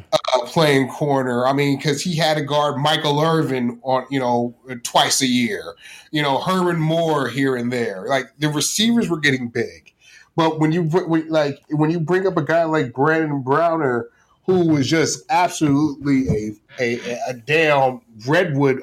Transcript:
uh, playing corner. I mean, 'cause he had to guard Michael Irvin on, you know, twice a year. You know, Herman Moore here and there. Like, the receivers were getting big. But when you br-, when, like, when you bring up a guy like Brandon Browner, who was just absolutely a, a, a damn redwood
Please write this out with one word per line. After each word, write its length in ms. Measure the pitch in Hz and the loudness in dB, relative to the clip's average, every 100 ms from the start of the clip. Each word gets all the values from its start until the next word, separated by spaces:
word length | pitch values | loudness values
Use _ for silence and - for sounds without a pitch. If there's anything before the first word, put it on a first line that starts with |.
| - | -2
uh, 320 | - - 127 - | -2 2 -2 0
playing 440 | 170 151 135 127 | 2 4 4 2
corner. 580 | - 147 135 127 120 127 | -2 0 0 0 0 2
I 60 | |
mean, 260 | 139 143 139 | 2 0 0
'cause 200 | 151 143 | -2 -2
he 140 | 185 160 | -2 0
had 200 | 156 151 | 0 0
to 60 | |
guard 340 | 135 147 147 127 | 0 0 0 0
Michael 420 | 147 156 156 147 | 0 0 0 0
Irvin 600 | 160 160 143 131 120 120 | 2 2 0 -2 -4 -4
on, 220 | 131 131 123 | -2 -2 -2
you 80 | 135 | -2
know, 340 | 123 120 120 - 131 120 | 0 0 -2 -8 -14 -12
twice 380 | - 170 135 - | -2 0 2 0
a 40 | 131 | 0
year. 500 | 123 117 92 82 - - - - | 0 0 -4 -10 -16 -20 -20 -8
You 100 | 156 | -2
know, 160 | 143 135 | 0 0
Herman 400 | - 185 175 170 | 0 0 0 0
Moore 480 | 156 165 165 147 120 | 0 0 0 0 -2
here 280 | 131 135 127 | -2 0 0
and 160 | 120 | -2
there. 320 | 123 110 95 107 | -2 -4 -6 -4
Like, 180 | 135 131 - | -4 -4 -4
the 120 | 151 | -2
receivers 600 | 147 139 - 226 233 180 | -2 -2 0 0 2 0
were 100 | 165 | 0
getting 280 | 147 127 117 | 0 0 -2
big. 460 | 120 107 - _ _ _ - - - | -4 -6 -8 _ _ _ -20 -8 0
But 240 | 160 156 | 0 2
when 120 | 156 | 0
you 120 | 170 | 0
br-, 220 | 160 180 160 | 0 0 0
when, 220 | 165 160 | -2 0
like, 300 | 156 147 - - | 0 0 -4 -6
when 200 | 151 156 | -2 0
you 100 | 175 | 0
bring 280 | 160 180 190 | 0 0 0
up 100 | 170 | 0
a 60 | |
guy 220 | 147 165 160 | 0 0 2
like 280 | 156 131 | 0 -2
Brandon 480 | 120 151 160 156 143 | 0 2 2 0 -2
Browner, 680 | 127 147 170 165 139 120 117 _ _ _ - | 0 2 2 0 0 -2 -4 _ _ _ 0
who 220 | 185 165 | 2 4
was 200 | 147 123 | 2 2
just 360 | 160 147 - - | 0 0 -2 -2
absolutely 1000 | 165 175 - 151 139 151 131 143 135 123 | 0 0 0 2 2 0 -2 0 0 2
a, 240 | 107 107 104 _ - | -2 -4 -10 _ -4
a, 400 | 120 120 - 120 117 | -2 -2 -6 -8 -8
a 40 | |
damn 680 | 127 113 156 156 139 131 123 _ 110 120 | -8 0 2 4 4 2 -2 _ -10 0
redwood 520 | 165 185 139 139 127 | 2 2 2 2 2